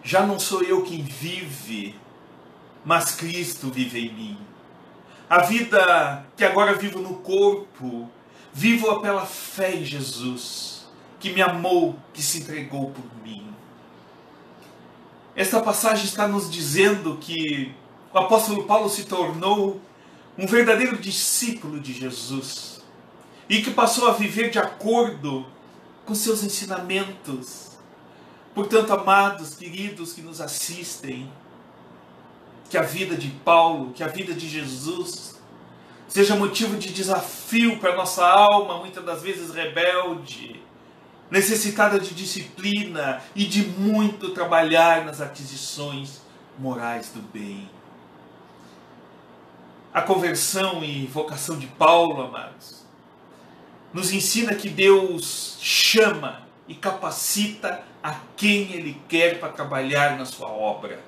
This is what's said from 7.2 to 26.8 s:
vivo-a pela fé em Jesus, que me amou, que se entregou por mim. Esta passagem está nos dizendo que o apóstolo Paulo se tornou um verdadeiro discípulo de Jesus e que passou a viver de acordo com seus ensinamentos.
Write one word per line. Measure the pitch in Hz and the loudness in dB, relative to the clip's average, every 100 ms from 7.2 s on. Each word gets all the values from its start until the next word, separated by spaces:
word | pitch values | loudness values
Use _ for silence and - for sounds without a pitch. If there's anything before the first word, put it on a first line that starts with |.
| 185 190 202 202 - - 127 117 117 - - - - | -2 4 4 2 -6 -12 -10 -10 -12 -18 -20 -20 -18
vivo-a | 139 220 233 220 202 | 0 2 4 2 0
pela | 202 196 185 | 0 -2 -4
fé | - - 190 185 175 | -10 -12 -4 -2 -2
em | |
Jesus, | 147 143 127 117 127 123 - - - - - - - - | -6 -8 -8 -6 -8 -8 -10 -10 -12 -14 -20 -20 -20 -10
que | 190 | -4
me | 185 | 2
amou, | 180 170 185 175 160 - - | 2 2 2 2 2 -2 -16
que | - | -6
se | 151 165 | -4 -4
entregou | 143 151 131 139 135 | -8 -10 -8 -8 -8
por | 131 117 117 | -10 -16 -18
mim. | 110 104 104 107 - - - - - - - - - - - - - - - - - - | -16 -16 -16 -20 -20 -20 -20 -20 -20 -20 -20 -20 -20 -20 -20 -20 -20 -20 -20 -20 -14 -4
Esta | 196 220 | 2 2
passagem | 220 202 226 214 196 | 2 2 2 2 -2
está | 208 208 | 0 0
nos | 202 165 | 0 -4
dizendo | 165 143 160 202 196 160 139 | -6 -2 4 6 4 -2 -6
que | - 165 156 143 127 - - - - | -8 -4 -2 -4 -6 -10 -20 -20 0
o | 185 | 2
apóstolo | 185 220 208 202 - | 6 4 4 -4 2
Paulo | 214 202 | 2 2
se | 208 - | -4 -4
tornou | 185 170 160 190 208 196 196 - - - - - - | -2 -2 -2 0 2 2 -2 -14 -20 -20 -20 -20 -8
um | 190 | 2
verdadeiro | 233 226 220 254 - | 4 6 4 2 -2
discípulo | 196 - - - 240 - 147 151 | -4 -4 -2 -2 -2 -6 -10 -10
de | 135 | -10
Jesus | 123 131 123 120 131 131 - - - - - - - - - - | -10 -10 -10 -8 -8 -8 -12 -12 -18 -20 -20 -20 -20 -20 -20 -2
e | 214 | -2
que | 220 | 0
passou | - 233 247 240 | 2 2 4 2
a | |
viver | 208 202 185 226 | 2 -2 -2 0
de | - | 0
acordo | - - 214 233 226 151 143 135 131 - - - - - - | -2 -4 0 2 2 -2 -6 -6 -8 -20 -20 -20 -20 -20 -6
com | |
seus | 208 226 214 | -4 0 -2
ensinamentos. | 202 - 190 185 | -2 -6 -6 -8